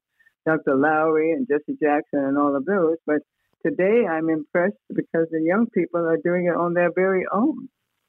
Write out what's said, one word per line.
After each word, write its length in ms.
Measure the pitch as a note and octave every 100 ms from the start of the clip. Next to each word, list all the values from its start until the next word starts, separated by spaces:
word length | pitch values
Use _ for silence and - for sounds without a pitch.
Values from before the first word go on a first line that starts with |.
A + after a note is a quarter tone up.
| _ _ _ _ -
Doctor 300 | D#3 D3+ C3+
Lowry 560 | D3 D#3 D#3+ D#3 D#3+
and 160 | D#3 C3
Jesse 300 | D3 - C3+
Jackson 380 | D3+ D3 D#3+ C#3+
and 180 | C3+ C#3
all 180 | C#3+ C#3
of 100 | C3+
those. 320 | G3+ D#3+ E3 -
But 160 | D3+ - _ _ _ E3
today 400 | D3+ F#3 A#3 G3+
I'm 240 | D#3+ D#3+
impressed 460 | D#3+ D3 F3+ F3+ G#3 -
because 340 | - - E3 E3
the 100 | E3
young 260 | D#3+ F#3+ A#3
people 340 | - E3 E3+
are 160 | E3 E3
doing 280 | F3 F3+ F3
it 100 | E3+
on 180 | F3
their 180 | F3 F3
very 320 | E3+ F#3+ F#3+ -
own. 380 | F#3 C4+ C#4+ - _ _ _